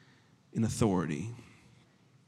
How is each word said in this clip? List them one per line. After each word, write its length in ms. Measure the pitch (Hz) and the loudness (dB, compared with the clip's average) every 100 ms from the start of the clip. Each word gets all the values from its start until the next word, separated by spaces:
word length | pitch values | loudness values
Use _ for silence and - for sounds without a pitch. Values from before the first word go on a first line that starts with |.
| - - _ _ _ | -20 -20 _ _ _
in 100 | - | -2
authority. 640 | 110 - 113 90 78 71 107 - - - - - - _ _ - | -2 2 2 2 0 -4 -6 -10 -18 -20 -20 -20 -20 _ _ -20